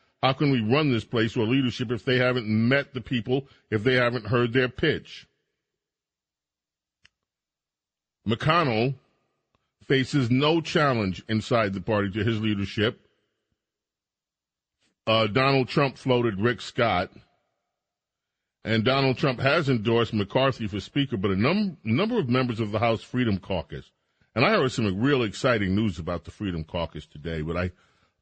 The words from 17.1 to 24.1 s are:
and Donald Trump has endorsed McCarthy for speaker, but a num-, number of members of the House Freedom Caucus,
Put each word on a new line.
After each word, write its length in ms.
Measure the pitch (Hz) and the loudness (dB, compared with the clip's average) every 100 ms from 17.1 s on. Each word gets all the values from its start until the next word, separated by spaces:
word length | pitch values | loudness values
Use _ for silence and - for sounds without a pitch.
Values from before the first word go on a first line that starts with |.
| - - _ _ _ _ _ _ _ _ _ _ _ _ _ | -8 -20 _ _ _ _ _ _ _ _ _ _ _ _ _
and 200 | - 110 | -4 0
Donald 360 | 107 135 135 - | 2 2 0 0
Trump 200 | 143 123 | -2 0
has 300 | 135 160 139 | 0 2 2
endorsed 420 | 120 107 117 113 | 0 2 2 2
McCarthy 540 | 110 98 131 135 - 107 | 0 -2 0 0 -2 -6
for 140 | 98 | -8
speaker, 380 | - 147 139 107 | -6 -4 -2 -2
but 120 | 98 | -2
a 60 | 95 | 0
num-, 420 | 123 196 202 - | 2 0 -2 -6
number 340 | 110 120 220 240 | -2 0 0 -2
of 100 | 127 | 0
members 320 | 127 123 110 | 0 0 -2
of 120 | 107 | -4
the 80 | 107 | 0
House 240 | 117 113 | 0 -2
Freedom 340 | - 123 120 95 | -4 -2 0 -2
Caucus, 540 | - 90 - 69 - _ _ | -2 -6 -6 -14 -16 _ _